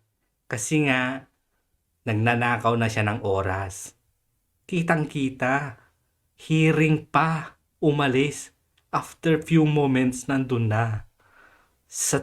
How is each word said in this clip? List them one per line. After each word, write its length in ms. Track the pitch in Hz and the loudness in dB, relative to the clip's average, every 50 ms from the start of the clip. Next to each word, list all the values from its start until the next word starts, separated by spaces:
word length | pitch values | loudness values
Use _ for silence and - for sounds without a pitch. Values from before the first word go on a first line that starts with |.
| _ _ _ _ _ _ _ _ _ - | _ _ _ _ _ _ _ _ _ -8
Kasi 400 | 127 117 - - 156 151 147 139 | -6 -6 -4 0 0 2 2 2
nga, 400 | 127 127 127 127 131 135 - - _ _ _ _ _ _ _ _ _ _ _ _ _ _ - 120 | 2 0 -2 -4 -6 -8 -12 -18 _ _ _ _ _ _ _ _ _ _ _ _ _ _ -6 -4
nagnanakaw 640 | 107 107 113 117 120 117 120 120 120 113 113 113 117 | -2 0 2 2 2 2 0 0 0 0 0 0 2
na 140 | 117 113 110 | 2 0 0
siya 160 | 110 113 107 | 0 0 0
ng 160 | 104 107 113 110 | 0 -2 -2 -2
oras. 720 | 101 95 95 98 95 92 95 98 92 - - - - - _ _ _ _ _ _ _ _ _ _ _ _ _ _ | -2 0 0 0 -2 -2 -4 -6 -8 -10 -14 -16 -18 -20 _ _ _ _ _ _ _ _ _ _ _ _ _ _
Kitang-kita, 1120 | - 185 170 170 170 170 156 151 147 - 147 135 131 131 - 131 127 135 143 147 135 113 - _ _ _ _ _ _ _ _ _ _ _ | -6 -4 -2 0 0 0 0 -2 -4 -4 -4 -4 -4 -4 -4 -2 -2 -2 -2 -4 -6 -12 -16 _ _ _ _ _ _ _ _ _ _ _
hearing 720 | - - - 160 156 156 160 147 151 160 156 156 151 - | -12 -4 0 2 4 4 4 4 4 4 2 2 0 0
pa, 480 | - - 143 156 160 160 156 - - - _ _ _ _ _ | 0 0 0 2 0 -2 -4 -8 -10 -16 _ _ _ _ _
umalis. 720 | 180 156 143 151 143 131 123 131 143 147 143 - - - _ _ _ _ _ _ _ _ | 0 0 2 2 2 2 2 2 0 0 -2 -8 -14 -18 _ _ _ _ _ _ _ _
After 500 | - 143 - - - _ - 165 160 156 | -6 -6 -6 -8 -10 _ 0 0 0 0
few 240 | 160 - 165 160 156 151 | 2 2 4 4 4 4
moments, 560 | 147 147 143 135 131 127 131 127 127 - - | 4 2 2 2 4 2 2 2 0 -2 -4
nandun 480 | - 139 135 131 123 127 117 113 110 107 | -2 -2 -2 -2 0 0 0 0 2 0
na 320 | 113 117 113 110 107 - - _ _ _ _ _ _ - - _ _ _ _ _ _ _ | 0 0 -2 -4 -6 -10 -14 _ _ _ _ _ _ -20 -20 _ _ _ _ _ _ _
sa 340 | _ - - - - 151 127 | _ -8 -6 -4 -2 -2 -2